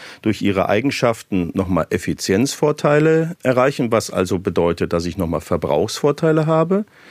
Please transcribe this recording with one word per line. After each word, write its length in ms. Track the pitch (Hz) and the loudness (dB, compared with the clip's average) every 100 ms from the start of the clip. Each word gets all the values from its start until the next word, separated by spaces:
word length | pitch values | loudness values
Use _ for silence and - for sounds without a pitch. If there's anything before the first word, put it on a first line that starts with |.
| - - | -20 -6
durch 220 | 107 104 | -4 0
ihre 260 | 101 95 - | 0 0 2
Eigenschaften 800 | 104 139 - 120 113 - 95 82 95 | 2 0 0 0 -2 -4 -2 -2 -2
nochmal 320 | 92 87 78 | 0 0 0
Effizienzvorteile 1500 | 101 - 80 - 95 139 - 151 151 156 151 156 160 160 175 | -4 -4 -4 0 0 0 0 -2 0 2 4 4 2 0 -4
erreichen, 500 | 127 123 131 143 120 | 0 2 2 0 0
was 200 | 110 - | 0 0
also 260 | 92 92 95 | -2 0 0
bedeutet, 560 | 98 90 85 85 82 | -2 0 0 0 -2
dass 140 | 87 85 | -2 -2
ich 100 | 85 | -4
nochmal 240 | 82 80 | -2 -4
Verbrauchsvorteile 1040 | - 82 78 73 104 - 147 143 160 160 156 | -2 -2 0 0 0 0 -2 2 2 2 2
habe. 400 | 160 165 190 214 - - | 2 2 0 -4 -14 -20